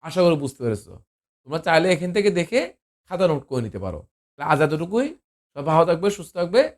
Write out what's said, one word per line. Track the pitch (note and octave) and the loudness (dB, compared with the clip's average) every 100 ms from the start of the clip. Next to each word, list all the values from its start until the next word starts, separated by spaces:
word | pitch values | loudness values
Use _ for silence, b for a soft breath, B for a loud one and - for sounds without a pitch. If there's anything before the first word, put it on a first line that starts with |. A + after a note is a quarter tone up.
আশা | D#3+ E3+ | -4 2
করি | F3 D#3 | 4 4
বুঝতে | C#3 - | -2 -4
পেরেছো। | B2 G#2 - F#2+ _ _ _ _ | -4 -4 -8 -20 _ _ _ _
তোমরা | C3 D#3+ | -10 -6
চাইলে | E3 D#3+ F3+ | 2 4 4
এখান | F3 F3+ | 0 0
থেকে | F#3+ G3+ | 0 2
দেখে | F3 E3+ A#3+ E4+ - _ _ _ | 0 0 -2 -4 -12 _ _ _
খাতা | F#3 F#3 | -2 0
নোট | D3+ - | 0 -2
করে | C3 | -6
নিতে | A2+ G2 | -4 -8
পারো। | F#2+ D#2 - _ _ _ | -8 -10 -14 _ _ _
তাহলে | |
আজ | D3+ D3+ | -2 2
এতটুকুই। | D3+ D3+ E3+ A3 C#4+ - _ _ _ C#3 | 2 0 -4 -2 -4 -8 _ _ _ -8
সবাই | |
ভালো | C#3+ D#3 E3 | 0 2 2
থাকবে, | E3 G3 | 2 -2
সুস্থ | G3+ D#3+ F3+ | -4 -12 -6
থাকবে | F3 A3 D#4 | 0 2 0